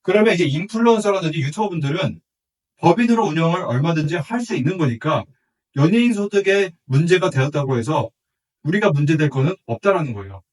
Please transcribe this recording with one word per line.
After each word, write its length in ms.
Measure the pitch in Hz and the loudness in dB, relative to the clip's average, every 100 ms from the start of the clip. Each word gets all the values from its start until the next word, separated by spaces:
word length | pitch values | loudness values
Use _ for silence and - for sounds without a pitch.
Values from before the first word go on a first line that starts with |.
그러면 320 | - 202 226 | 2 4 4
이제 120 | 175 151 | 4 0
인플루언서라든지 920 | 147 202 226 233 220 202 196 165 151 | -2 -4 2 2 4 2 0 -2 -4
유튜버분들은 800 | 139 196 214 170 139 160 - - _ _ _ _ _ _ | -4 -4 -6 -4 -4 -2 -4 -6 _ _ _ _ _ _
법인으로 480 | 135 - 233 226 196 | 2 2 2 2 2
운영을 360 | 156 165 185 | 0 0 0
얼마든지 520 | 175 127 160 160 147 170 | -2 -2 0 -2 -2 -4
할 260 | - 240 | -4 -6
수 140 | 240 185 | -4 -2
있는 220 | 127 185 | -2 0
거니까 480 | 143 113 - 117 - _ _ _ _ 135 | -2 -2 -2 -4 -6 _ _ _ _ 0
연예인 380 | 156 226 240 | 2 4 2
소득에 580 | 202 202 202 190 196 196 _ - | 0 -2 0 2 0 -2 _ -2
문제가 440 | 131 170 185 185 | 0 2 2 2
되었다고 480 | 131 139 147 135 127 | 0 -2 -2 -2 -2
해서 320 | 113 156 - _ _ _ _ _ | -2 -4 -4 _ _ _ _ _
우리가 280 | 147 196 208 | -2 2 2
문제될 380 | 143 147 156 151 | 2 2 2 0
거는 260 | 135 143 190 - | 0 -2 -4 -8
없다라는 480 | 117 202 190 143 | -2 0 0 -2
거예요. 280 | 104 95 95 _ | -8 -12 -16 _